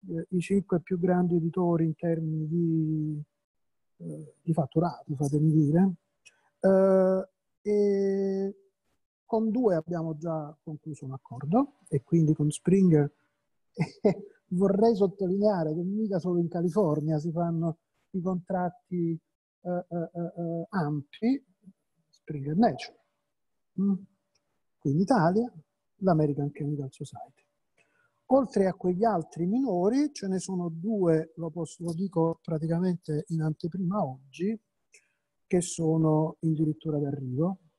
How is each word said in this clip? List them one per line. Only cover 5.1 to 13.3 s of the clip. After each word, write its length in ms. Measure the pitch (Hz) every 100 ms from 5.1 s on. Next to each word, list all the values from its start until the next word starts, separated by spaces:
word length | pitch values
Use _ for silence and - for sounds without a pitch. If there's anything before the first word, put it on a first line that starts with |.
| 139
fatemi 360 | 143 147 156
dire. 420 | 156 143 160 190 175 _ _ _ _ _ _
Eh, 720 | 190 190 190 190 185 190 190 _ _ _
e 920 | - 208 208 196 196 196 196 190 196 202 _ _ _ _ _ _ _
con 240 | 220 220
due 260 | 214 240 170
abbiamo 400 | 160 170 165 156
già 380 | 170 160 147 156
concluso 440 | - 151 - 147 135
un 80 |
accordo 680 | 135 - 120 139 208 277 _ _
e 160 | 143
quindi 300 | _ 170 156
con 180 | 156 151
Springer 600 | - - 190 190 156 143 _ _